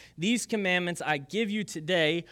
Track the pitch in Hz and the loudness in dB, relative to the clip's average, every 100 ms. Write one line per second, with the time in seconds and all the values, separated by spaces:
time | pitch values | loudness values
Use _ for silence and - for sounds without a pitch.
0 | - - 185 240 - 220 190 180 175 170 | -20 -2 0 0 0 0 2 2 0 -2
1 | 147 151 139 202 226 214 202 170 156 180 | -2 -2 -2 -2 -2 -2 -6 -6 0 2
2 | 156 170 165 | 2 0 -4